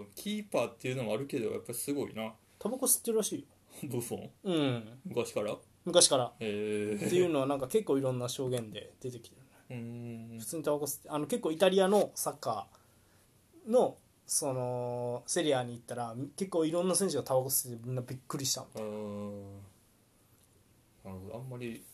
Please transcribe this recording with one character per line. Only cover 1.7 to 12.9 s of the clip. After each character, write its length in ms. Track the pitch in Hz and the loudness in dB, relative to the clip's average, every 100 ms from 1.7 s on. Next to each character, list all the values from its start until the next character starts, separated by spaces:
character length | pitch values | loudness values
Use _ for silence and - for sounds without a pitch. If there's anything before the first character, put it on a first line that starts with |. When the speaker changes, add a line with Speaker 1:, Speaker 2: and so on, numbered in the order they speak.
Speaker 1:
す 180 | 120 - | -6 -4
ご 160 | 143 110 | -2 -2
い 60 | |
な。 220 | 104 110 - _ - | -4 -8 -8 _ -8
Speaker 2:
タ 100 | 202 | -6
バ 80 | 254 | -2
コ 80 | 247 | 2
吸 140 | - | 2
っ 20 | |
て 100 | 233 | 2
る 60 | 220 | 0
ら 60 | |
し 140 | 202 143 | 0 -4
い 20 | |
よ。 60 | - _ _ - 147 | -10 _ _ -12 -6
Speaker 1:
ブ 100 | 123 | -4
フ 140 | 117 | -4
ォ 120 | 110 - | -6 -10
ン？ 60 | - | -10
Speaker 2:
う 100 | 196 | -2
ん。 460 | 165 139 120 107 127 185 | 2 2 0 -6 -12 -6
Speaker 1:
昔 280 | 120 107 | -4 -2
か 80 | - | -2
ら？ 160 | 104 131 - _ 180 | -2 -4 -10 _ 4
Speaker 2:
昔 220 | 170 151 | 6 8
か 100 | 139 | 6
ら。 160 | 120 - | 2 -2
Speaker 1:
へ 580 | 110 104 107 107 104 107 | -4 -2 0 0 0 0
え。 40 | - | 2
Speaker 2:
っ 20 | |
て 60 | 180 | 4
い 100 | 180 | 4
う 40 | |
の 100 | 147 | 4
は 80 | 135 | 2
な 80 | 139 | 0
ん 40 | |
か 80 | - | 2
結 180 | 220 208 | 0 4
構 120 | 135 | 2
い 40 | |
ろ 100 | 131 | 2
ん 80 | 127 | 0
な 100 | 123 | -2
証 180 | - 131 | -2 -2
言 200 | 123 110 | -2 -4
で 240 | 104 - - | -10 -12 -10
出 80 | 131 | -10
て 100 | 120 | -10
き 120 | - | -14
て 40 | - | -20
る 60 | |
ね。 60 | - - - | -20 -20 -12
Speaker 1:
う 20 | |
ー 640 | 123 117 120 120 117 113 113 | -10 -8 -8 -8 -10 -12 -10
ん。 40 | |
Speaker 2:
普 60 | 113 | -8
通 120 | 165 | -2
に 60 | |
タ 80 | 156 | 0
バ 60 | 147 | 2
コ 80 | 151 | 0
吸 140 | - | -6
っ 20 | |
て、 80 | - | -4
あ 80 | 147 | -4
の、 80 | 147 | 0
結 160 | 240 | 0
構 100 | 165 | 0
イ 60 | 160 | 4
タ 120 | 190 | 6
リ 120 | 190 | 8
ア 60 | 190 | 8
の 240 | 208 - | 6 4
サ 180 | - - | 0 -4
ッ 80 | - | -2
カ 280 | 131 107 - - _ | -2 -4 -4 -14 _